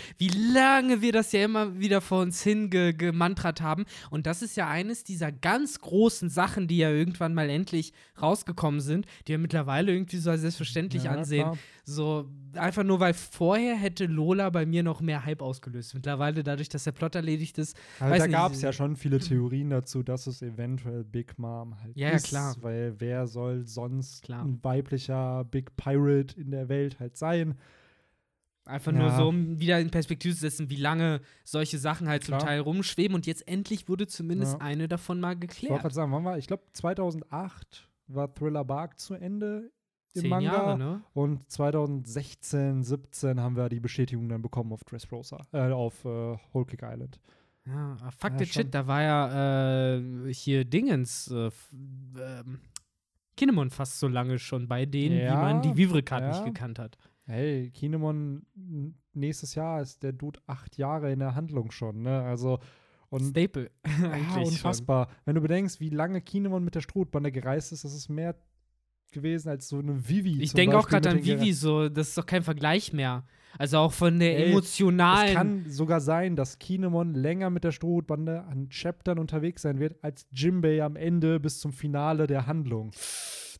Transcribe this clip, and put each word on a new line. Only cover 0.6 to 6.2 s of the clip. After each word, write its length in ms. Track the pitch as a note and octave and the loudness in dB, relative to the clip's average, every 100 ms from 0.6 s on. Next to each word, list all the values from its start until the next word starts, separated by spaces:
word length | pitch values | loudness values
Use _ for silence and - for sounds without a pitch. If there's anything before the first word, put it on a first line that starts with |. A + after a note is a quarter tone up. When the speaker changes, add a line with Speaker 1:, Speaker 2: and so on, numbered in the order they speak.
| C4+ C4+ B3+ A#3+ | 8 6 6 4
Speaker 1:
wir 120 | A#3 | 4
das 180 | A3+ A3 | 4 4
ja 120 | G3+ | 4
immer 360 | G#3 A3 G#3 F#3 | 4 2 0 0
wieder 200 | G3+ G3 | 4 4
vor 220 | F3+ F#3 | 4 2
uns 220 | F3+ F3 | 2 2
hinge-, 500 | G3+ G#3+ G#3 F3+ F3 | 2 4 4 4 4
gemantrat 680 | D#3+ E3+ E3+ F3 G3 F3 D#3+ | 4 2 2 2 2 -2 -2
haben. 260 | D#3+ E3 G#3 - - | -2 -2 -4 -8 -8
Und 160 | D3+ D#3 | -4 -2
das 160 | E3+ | -2
ist 120 | A3+ - | -4 -4
ja 140 | D#3+ | -2
eines 340 | D#3 G3+ A#3 | -2 -2 -6
dieser 280 | - F3+ D#3 | -6 -4 -4
ganz 500 | C#3 D#3 A#3+ D4 - | -2 2 2 0 -6
großen 480 | - F#3 A3+ - | 0 6 6 4